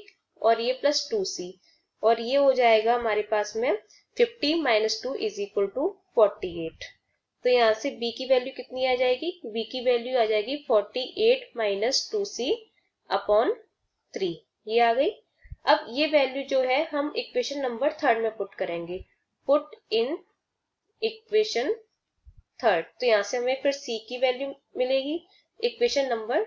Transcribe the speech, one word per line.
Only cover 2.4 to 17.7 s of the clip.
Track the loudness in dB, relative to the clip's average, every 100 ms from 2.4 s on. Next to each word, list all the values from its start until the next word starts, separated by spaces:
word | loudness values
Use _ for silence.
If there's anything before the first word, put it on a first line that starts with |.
| 4
जाएगा | 4 6 6 4 0
हमारे | 0 -2 0
पास | -2 -2 -2
में | -2 -2 -6 _ _ 0
fifty | 0 0 -2 0
minus | 2 2 2 -2 -6
two | -4
is | -4 -4 -6
equal | -2 -2 0
to | -4 -4 _ 4
forty-eight। | 4 4 -10 -8 -10 -10 -18 -18 _ _ _ _ 2
तो |
यहाँ | 4 4
से | 2 -2 -4
B | -8 -6
की | 2
value | 2 0 -10
कितनी | -10 -4 0
आ | 2
जाएगी? | 2 0 -2 -8 -8
B | -6 -6
की | -4 0
value | 0 0 0
आ | 2
जाएगी | 0 -2 -6 0
forty-eight | 0 2 -6 -6 0 2 2 -2 -6
minus | -2 0 0 -2 -2
two | -4 -4 -4
C | -4 -4 -6 _ _ _ -6
upon | -4 2 2 2 -2 -8 _ _ _ _
three, | -6 -6 -6 _ _ -2
ये | 2
आ | 4
गई। | 4 0 -2 _ _ -20 -8 0
अब | 0 0
ये | -2 2
value | 2 0 -2 -4
जो | 0
है | 2 0 0
हम | -2 -4 -4
equation | -6 -4 -4 -4
number | -6